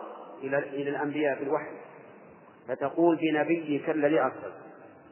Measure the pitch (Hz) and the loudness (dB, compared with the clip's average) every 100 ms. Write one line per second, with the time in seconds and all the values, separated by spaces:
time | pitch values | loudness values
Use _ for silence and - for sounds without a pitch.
0 | - - - - 135 143 135 139 143 143 | -10 -14 -16 -10 -2 0 0 -2 -2 -2
1 | 147 143 147 131 139 151 - - - - | -2 2 2 2 0 0 -2 -12 -16 -18
2 | - - - - - - - 131 139 165 | -20 -20 -20 -20 -20 -14 -8 -2 -2 4
3 | 170 156 160 151 147 170 151 139 170 156 | 4 6 2 2 2 0 0 -2 0 2
4 | 147 156 131 - 98 - - - - - | 4 4 2 0 -12 -12 -18 -20 -20 -20
5 | - | -14